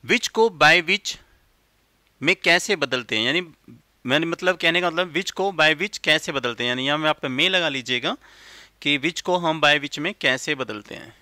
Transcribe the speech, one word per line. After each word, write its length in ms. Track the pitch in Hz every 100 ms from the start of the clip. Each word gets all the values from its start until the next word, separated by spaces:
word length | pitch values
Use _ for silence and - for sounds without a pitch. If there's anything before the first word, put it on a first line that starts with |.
| 120
which 220 | 220 -
को 300 | 220 226 160
by 200 | 151 170
which 340 | 160 202 - - _ _ _ _ _ _ _ _ _ _
में 140 | 139 190
कैसे 320 | 170 175 - 185
बदलते 420 | 135 127 117 110
हैं, 60 |
यानी 160 | 117 165 170 - - 120 _ _ 123
मैंने 200 | 139 165
मतलब 300 | 165 185 175
कहने 240 | 170 170
का 100 | 175
मतलब 240 | 160 180
which 160 | 156 190
को 220 | - 196
by 220 | 170 156
which 240 | 151 202 -
कैसे 340 | - 156 -
बदलते 320 | 143 123 113
हैं, 40 | 123
यानी 180 | 127 135
यहाँ 120 | 151
में 100 | 156
आपका 200 | 151 139
may 200 | 127 175
लगा 200 | 185 160
लीजिएगा 480 | 135 123 123 143 254 - - - - - _
कि 160 | 151 143
which 220 | 151 170
को 160 | - 180
हम 240 | 170 160
by 180 | 147 147
which 180 | 143 -
में 160 | 160 208
कैसे 340 | 143 131 -
बदलते 400 | 143 117 107 -
हैं। 220 | 156 117 _